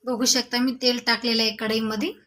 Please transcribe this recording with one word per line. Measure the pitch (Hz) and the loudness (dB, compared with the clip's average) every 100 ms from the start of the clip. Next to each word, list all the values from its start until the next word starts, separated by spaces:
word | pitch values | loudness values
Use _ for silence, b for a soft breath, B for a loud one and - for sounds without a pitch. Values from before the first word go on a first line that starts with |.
बघू | 233 240 254 | -4 -2 2
शकता | 254 - 240 | 2 0 0
मी | 254 254 | 0 0
तेल | 247 240 240 | 0 0 0
टाकलेलं | 226 240 226 | 0 2 2
आहे | 220 214 | 0 -2
कढईमध्ये. | 220 220 220 208 320 453 | -2 0 -2 -2 -4 -4